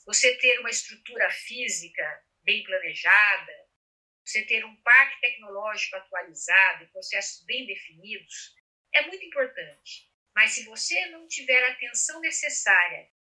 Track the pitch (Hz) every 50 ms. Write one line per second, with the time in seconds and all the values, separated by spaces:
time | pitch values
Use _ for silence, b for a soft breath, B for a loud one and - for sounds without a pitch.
0 | _ - - - 269 254 254 - 254 254 233 240 226 226 226 - - - 220 -
1 | - 233 240 220 202 175 - - - - 233 247 247 226 - - 170 170 - 180
2 | 151 151 151 - _ _ _ _ _ 202 214 214 196 190 190 190 180 165 151 -
3 | - 175 190 208 208 202 196 190 - - - - - _ _ _ _ _ _ _
4 | _ _ _ _ _ - - 214 208 - 226 220 220 220 220 _ _ 233 247 262
5 | 269 262 - - 247 240 - 220 214 202 196 202 214 214 214 - - - 190 190
6 | - _ 190 180 170 170 160 - - 170 180 190 190 185 - 156 165 - - 190
7 | 185 - 208 202 202 - - - _ - 247 262 262 208 - - - - 160 160
8 | 170 208 208 - - - - - - - - _ _ _ _ _ _ _ - 285
9 | 302 330 370 381 381 330 - 285 262 262 - 180 165 151 - _ _ - - -
10 | - _ _ _ _ _ _ 208 220 - - 233 220 220 226 - - - 349 359
11 | 359 339 330 330 330 - - 285 262 262 254 254 254 254 254 - 254 247 - -
12 | - - 311 330 330 320 320 - 294 294 285 - - 208 190 175 175 170 165 -
13 | - _ _ _ _